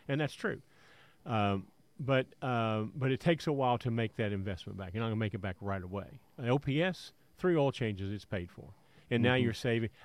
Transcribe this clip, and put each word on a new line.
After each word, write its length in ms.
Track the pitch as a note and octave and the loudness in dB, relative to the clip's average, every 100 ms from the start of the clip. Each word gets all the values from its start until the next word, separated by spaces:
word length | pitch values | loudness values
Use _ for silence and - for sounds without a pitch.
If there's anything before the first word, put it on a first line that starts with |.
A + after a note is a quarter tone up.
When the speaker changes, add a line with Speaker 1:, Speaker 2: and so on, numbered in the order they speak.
| - | -4
Speaker 1:
And 140 | C#3 | -2
that's 120 | C#3+ - | -2 -2
true. 260 | G#3 - - - - - - _ - | -6 -6 -12 -20 -20 -20 -20 _ -2
Um, 400 | A2 G2+ G2 - _ _ - | 2 2 2 -4 _ _ -8
but, 280 | C3 C3 B2+ - | 0 2 0 -6
uh, 420 | C3 A#2+ A2 G#2+ A2 D3 | -2 0 0 0 -2 -2
but 160 | C3 | -2
it 80 | B2+ | 2
takes 280 | F3 E3 E3+ | 2 2 0
a 40 | |
while 260 | C#3 B2+ A#2+ | 2 2 2
to 120 | B2 | 2
make 240 | A#2 A2 - | 0 0 0
that 160 | G#2+ | -2
investment 460 | G2+ G2 F2+ G2+ G2 | 0 -4 -6 -8 -10
back. 160 | F#2 | -6
You're 80 | G#2+ | -4
not 60 | A2+ | -2
gonna 100 | A2 | 0
make 160 | G#2+ | -2
it 80 | F#2+ | -2
back 160 | F#2+ F#2 | -6 -4
right 240 | G2+ F#2+ | -4 -4
away. 360 | F#2 G2 - - _ - | -4 -8 -8 -16 _ -6
An 100 | A#2+ | 0
O 100 | C#3 | 2
P 240 | C#3+ C#3+ | 2 0
S, 300 | F#3 E3+ - _ _ - | 0 -2 -12 _ _ -2
three 200 | F3+ E3 | 2 4
oil 140 | C#3 | 4
changes, 380 | - A2+ F#2+ G2 | 2 -2 -2 -4
it's 100 | G#2 | -6
paid 260 | - G2 F2+ | -4 -6 -6
for. 200 | - - - _ - - | -12 -20 -20 _ -16 0
And 120 | A#2 | 4
now 120 | B2 | 6
Speaker 2:
Mm-hmm. 100 | B2+ | 4
Speaker 1:
you're 100 | A#2+ | 2
saving. 360 | G#2 B2 A#2 A2+ - | 0 0 0 0 -6